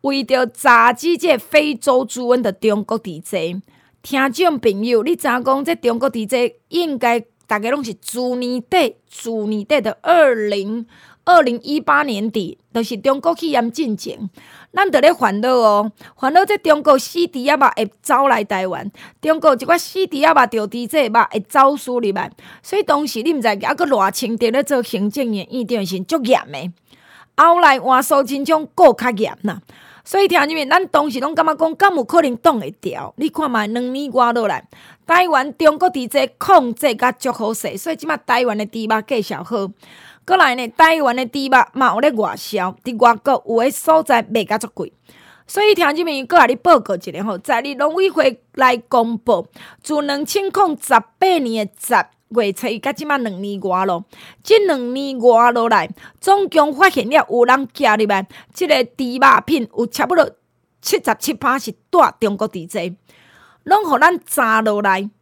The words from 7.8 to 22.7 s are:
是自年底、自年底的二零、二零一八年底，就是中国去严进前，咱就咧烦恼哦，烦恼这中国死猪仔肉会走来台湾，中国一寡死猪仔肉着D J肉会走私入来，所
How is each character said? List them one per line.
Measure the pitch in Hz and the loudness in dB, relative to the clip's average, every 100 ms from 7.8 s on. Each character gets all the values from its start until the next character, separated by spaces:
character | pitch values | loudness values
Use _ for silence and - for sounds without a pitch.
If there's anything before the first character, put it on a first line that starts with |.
是 | 233 | -6
自 | 180 - 233 247 247 | -12 -10 -6 -4 -4
年 | 247 254 | -4 -6
底、 | 240 370 254 - _ | -2 0 0 -4 _
自 | - 233 | -14 -8
年 | 226 208 214 | -6 -4 -6
底 | 202 294 | -2 -2
的 | 220 - | -2 -6
二 | - 339 214 226 | 2 4 4 2
零、 | 208 202 196 226 233 _ _ _ | -2 -4 -6 -8 -10 _ _ _
二 | - 349 | 4 4
零 | 262 240 | 4 -2
一 | 247 294 | -4 -4
八 | 311 285 | 0 0
年 | 294 208 220 | 0 -4 -4
底， | 214 175 - _ | -4 -6 -10 _
就 | 233 | -6
是 | 226 233 | -6 -4
中 | 269 277 | -2 0
国 | 330 | -2
去 | 330 330 | -4 -2
严 | 269 233 | -2 -2
进 | 226 277 208 | -4 -6 -6
前， | - - 208 _ - - - | -8 -12 -14 _ -20 -20 -10
咱 | - 392 | -2 0
就 | 277 | 4
咧 | 294 | 2
烦 | 349 233 202 | 2 -2 0
恼 | 240 | 0
哦， | 254 220 208 214 _ - _ | 2 4 2 -2 _ -20 _
烦 | 262 | 2
恼 | 330 392 | 2 2
这 | 415 | 0
中 | 330 302 | 2 2
国 | 302 269 | 4 2
死 | - 339 339 | 2 -4 -4
猪 | 262 | -2
仔 | 262 294 | -2 2
肉 | 277 - | 2 0
会 | 214 _ | -6 _
走 | - 240 277 | -2 0 2
来 | 226 | 0
台 | 208 196 190 | 0 -4 -4
湾， | 139 202 - - _ | -6 -10 -16 -20 _
中 | 311 320 | -2 2
国 | 311 254 | 4 2
一 | |
寡 | 269 339 | 0 0
死 | - 370 381 | 0 -4 -4
猪 | 277 | 0
仔 | 320 | 2
肉 | 302 247 | 4 2
着 | 220 208 | 0 -6
D | 233 240 | -8 -4
J | 320 240 | -2 2
肉 | 226 320 | 2 0
会 | 214 | -2
走 | - 285 269 294 | -2 4 4 2
私 | - | -4
入 | 247 220 | -4 -2
来， | 190 - _ - - | -4 -8 _ -20 -20
所 | - | -6